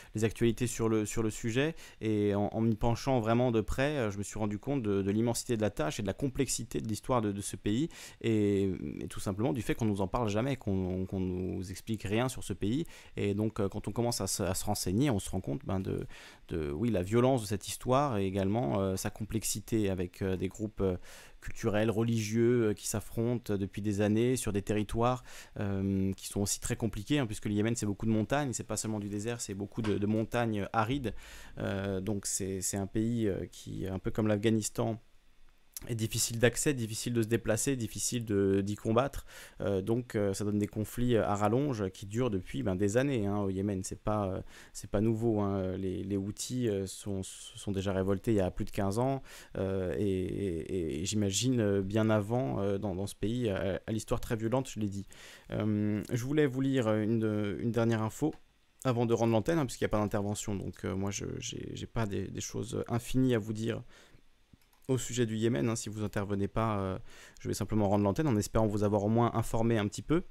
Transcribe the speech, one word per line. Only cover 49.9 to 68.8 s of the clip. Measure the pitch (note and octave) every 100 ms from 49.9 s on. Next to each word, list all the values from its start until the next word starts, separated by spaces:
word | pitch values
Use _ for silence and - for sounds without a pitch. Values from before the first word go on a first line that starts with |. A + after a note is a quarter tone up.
| C2+
et, |
et, | G2+ F#2+ F#2 G2 G2 E2 - F#2+ E2 C#2
et |
j'imagine, | F#2+ G#2 G2+ F#2+ B2 B2
euh, | G#2 G2
bien | G2 G#2+ A2
avant, | G#2+ G2+ A#2+ C3+ A#2+
euh, | G2 G2
dans, | G#2
dans | F2 G2+
ce | -
pays, | G2+ B2 A#2
à, | F#2+ G2 F2+
à | -
l'histoire | A2 - A#2+
très | - A#2
violente, | A2 B2+ C3
je | -
l'ai | G#2+
dit. | G2 F#2+ - - - -
Euh, | A2+ G#2+ G#2+ G#2 G#2 -
je | A#2+
voulais | B2+ D3+ D3
vous | B2+
lire | C3+ C3+ A2
une, | G#2+ G#2+ A#2 A2 G#2 G#2 D#2+
une | A#2
dernière | A2+ A#2 A2+
info | A2 - D3+ - - _ _ -
avant | C3 A#2+
de | A#2+
rendre | A2+ A#2
l'antenne, | A2+ G#2 E3
hein, | B2+
puisqu'il | -
n'y | G#2
a | G#2+
pas |
d'intervention, | G#2 G#2+ G2+ G#2 -
donc, | G2+ F#2+ F#2
euh, | G2
moi | F#2+ G2
je, | G2+ F2 E2
j'ai, | A#2+ - -
j'ai | - G#2+
pas | A#2 A2
des, | G2 F#2+
des | -
choses | - A#2 A2 G#2 G2
infinies | A#2 - C3 C3
à | A#2
vous | G#2+
dire | A2 A2+ G#2+ A#2+ - - - - - _ - _ _ -
au | C3
sujet | - A#2+ A#2
du | A2
Yémen, | A2+ C3 B2+
hein. | A2
Si | -
vous | G#2+
intervenez | G#2 G#2+ G2+ G2+ G2
pas, | - A2+ G#2
euh, | F#2+ F#2+ - - - -
je | -
vais |
simplement | G#2 G2+ G#2+ G2+
rendre | G#2
l'antenne | G2+ F#2+ D#3
en | G#2+
espérant | G2+ A2+ A2
vous | G#2